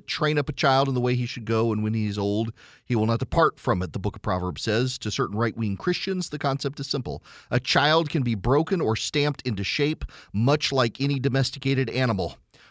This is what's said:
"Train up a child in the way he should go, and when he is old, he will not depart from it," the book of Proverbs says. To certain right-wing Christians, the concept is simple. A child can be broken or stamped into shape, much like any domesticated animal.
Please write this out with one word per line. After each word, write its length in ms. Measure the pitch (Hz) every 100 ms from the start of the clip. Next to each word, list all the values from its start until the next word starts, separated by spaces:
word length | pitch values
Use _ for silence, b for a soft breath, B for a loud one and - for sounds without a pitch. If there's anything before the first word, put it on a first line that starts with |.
| -
"Train 320 | - 151 151
up 120 | 139
a 40 |
child 340 | - 143 139 135
in 60 |
the 80 | 127
way 140 | 123 123
he 100 | 120
should 200 | 123 107
go, 260 | 113 117
and 100 | 107
when 140 | 107 110
he 100 | 107
is 140 | 101
old, 340 | 101 104 120 B B B -
he 100 | 117
will 120 | 110
not 120 | 113
depart 400 | - 170 156 -
from 220 | - 95
it," 120 | 90
the 60 | 98
book 160 | 101 -
of 60 |
Proverbs 400 | 107 92 90 76
says. 380 | 110 110 127 -
To 100 | 107
certain 280 | - 113 104
right-wing 400 | 117 113 110 98
Christians, 520 | 170 175 196 185 170
the 80 | 151
concept 420 | 143 135 139 143
is 80 | 135
simple. 360 | 147 78 71 B B B
A 100 | 120
child 520 | - 147 147 160 160
can 100 | 156
be 140 | 120 107
broken 460 | 120 143 160 180
or 140 | 117 110
stamped 460 | - 151 147 139 127
into 160 | 98
shape, 420 | 95 - 147 156 - B B
much 400 | 101 123 147 -
like 300 | 135 120 -
any 160 | 139 139
domesticated 720 | 127 131 127 131 135 131 120
animal. 480 | 127 127 98 85 - _ b b